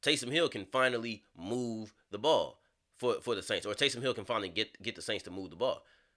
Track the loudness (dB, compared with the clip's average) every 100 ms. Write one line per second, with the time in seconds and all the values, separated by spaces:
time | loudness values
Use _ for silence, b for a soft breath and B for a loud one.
0 | 4 2 2 2 2 0 -2 2 4 2
1 | -2 -8 _ -12 -4 -2 0 -4 -8 _
2 | _ -2 4 4 2 -6 _ _ _ _
3 | 0 0 0 -2 0 -2 0 2 2 2
4 | -2 -2 -2 -2 -2 -2 -4 -4 -8 -8
5 | -4 -4 -4 -10 -10 -2 -2 -2 -8 b
6 | b